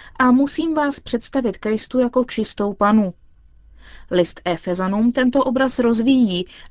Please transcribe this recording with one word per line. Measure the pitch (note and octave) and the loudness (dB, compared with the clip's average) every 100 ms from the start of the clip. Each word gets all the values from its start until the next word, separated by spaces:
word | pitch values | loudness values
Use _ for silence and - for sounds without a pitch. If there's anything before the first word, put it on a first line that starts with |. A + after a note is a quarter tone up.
| - - | -8 0
a | B3+ | 4
musím | B3+ C#4 - E4 | 4 2 -2 -2
vás | D#4 C#4+ C4+ | 0 -2 -4
představit | - A#3 - C4+ A#3+ - | -6 -6 -4 -4 -2 -4
Kristu | G#3+ G#3+ - B3+ | -4 -4 -2 -2
jako | B3 B3+ | 0 0
čistou | B3 - G#3 - G3+ | -2 -2 -4 -4 -4
panu." | G3 G3+ G#3+ F#3+ - - - - - - - - - - | 0 2 4 2 -4 -20 -20 -20 -20 -20 -20 -20 -20 -2
List | F3+ E3+ - - | 0 0 -2 -6
Efezanům | E3 F#3 F3+ F#3+ G3+ A#3 | -6 -4 -4 -2 0 0
tento | B3 B3+ C4+ | 0 0 2
obraz | C4 B3+ C4+ C4 | 0 0 0 0
rozvíjí | A#3+ A3+ A#3 C4 A3 F3+ F3+ - - | 0 2 2 2 2 0 -6 -12 -12